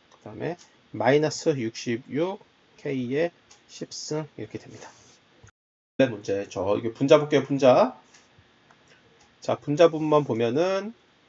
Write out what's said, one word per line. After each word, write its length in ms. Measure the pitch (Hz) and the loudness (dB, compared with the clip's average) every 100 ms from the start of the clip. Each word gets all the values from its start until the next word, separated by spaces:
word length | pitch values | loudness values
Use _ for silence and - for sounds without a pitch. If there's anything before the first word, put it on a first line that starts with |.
| _ | _
그 60 | _ | _
다음에 340 | 104 110 135 175 - _ _ | -18 -10 -8 -8 -16 _ _
마이너스 580 | - 113 147 151 - 165 139 | -2 2 2 2 -2 -2 -2
육십육 800 | 110 - 120 117 - 131 180 202 _ _ _ _ | -4 -6 -6 -6 -6 -6 -6 -8 _ _ _ _
K의 540 | 147 131 120 139 170 _ _ _ _ | -8 -6 -4 -2 -4 _ _ _ _
십 240 | - 151 | -16 -14
승 360 | - - 151 151 - | -14 -8 -8 -8 -14
이렇게 220 | 107 110 | -14 -14
됩니다. 300 | - 110 - - _ _ _ _ - _ _ _ _ - | -16 -20 -20 -20 _ _ _ _ -20 _ _ _ _ 0
네, 60 | 131 | 0
문제. 420 | 104 107 98 101 | 0 -6 -6 -6
저 280 | 98 95 110 | -4 -2 -2
이게 160 | 113 | -4
분자 240 | - 139 151 | -2 4 4
볼게요. 260 | 147 139 | 6 0
분자. 560 | 135 139 131 147 247 - _ _ _ _ _ _ _ _ _ _ _ _ _ _ | 0 4 6 6 4 -2 _ _ _ _ _ _ _ _ _ _ _ _ _ _
자, 140 | - 113 | -8 -6
분자분만 680 | - 147 165 156 156 151 131 | -2 4 4 2 0 0 0
보면은 680 | 113 117 135 185 196 208 - _ _ | -2 0 0 -2 -2 -6 -14 _ _